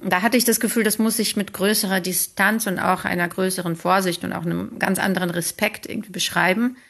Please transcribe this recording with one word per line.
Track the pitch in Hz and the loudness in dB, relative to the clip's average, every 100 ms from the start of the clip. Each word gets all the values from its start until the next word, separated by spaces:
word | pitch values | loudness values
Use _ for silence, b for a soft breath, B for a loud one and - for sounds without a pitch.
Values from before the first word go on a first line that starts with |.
Da | 185 180 | -2 0
hatte | 220 247 | 2 4
ich | |
das | 233 220 | 4 2
Gefühl, | 233 233 | 2 2
das | 214 214 | 2 2
muss | 220 220 | 2 2
ich | 202 | 0
mit | 208 196 | -2 -4
größerer | - 196 214 190 190 | 0 0 2 0 0
Distanz | 180 180 - - 202 220 208 | -2 -4 -4 2 2 2 0
und | 175 | 0
auch | - 185 | 0 0
einer | - 180 175 | 0 -2 -2
größeren | - 190 185 175 | 0 -2 -2 -4
Vorsicht | 165 175 190 185 170 | -2 2 2 2 -2
und | 175 | -4
auch | 175 | -4
einem | 170 170 208 - | -4 -4 -6 -2
ganz | - 185 | 0 0
anderen | - 180 180 | 0 0 -2
Respekt | 170 170 - 214 - - | -2 -6 -2 -4 -4 -10
irgendwie | - 196 | -10 -8
beschreiben. | 185 - 175 170 196 247 254 | -6 -2 2 2 2 0 -4